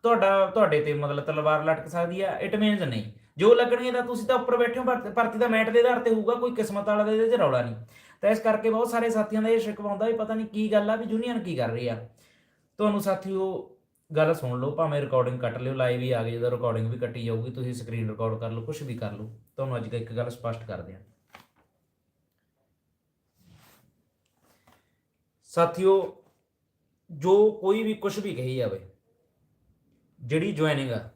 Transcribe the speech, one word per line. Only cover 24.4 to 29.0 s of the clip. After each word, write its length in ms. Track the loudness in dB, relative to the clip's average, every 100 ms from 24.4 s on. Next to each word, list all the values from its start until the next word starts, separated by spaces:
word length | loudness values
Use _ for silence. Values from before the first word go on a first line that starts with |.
| _ _ _ _ _ _ _ _ _ _ _
ਸਾਥੀਓ, 800 | 0 2 4 4 4 2 -10 _ _ _ _ _ _ _ _ _
ਜੋ 400 | -4 4 6 6
ਕੋਈ 320 | 4 0 2
ਵੀ 100 | 0
ਕੁਛ 260 | -2 -4 -4
ਵੀ 160 | -6 -4
ਕਹੀ 200 | -4 -2
ਜਾਵੇ, 240 | -2 -4 -12 _